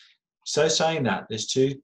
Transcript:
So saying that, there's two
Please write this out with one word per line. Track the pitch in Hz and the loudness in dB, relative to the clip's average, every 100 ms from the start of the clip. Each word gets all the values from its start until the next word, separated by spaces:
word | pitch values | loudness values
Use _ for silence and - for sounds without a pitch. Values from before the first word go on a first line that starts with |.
| - _ _ _ - | -20 _ _ _ -4
So | 147 156 | 0 2
saying | - 160 160 | 2 0 0
that, | 117 95 - | 0 -2 -6
there's | 110 - | -8 -2
two | 135 135 139 | 0 0 0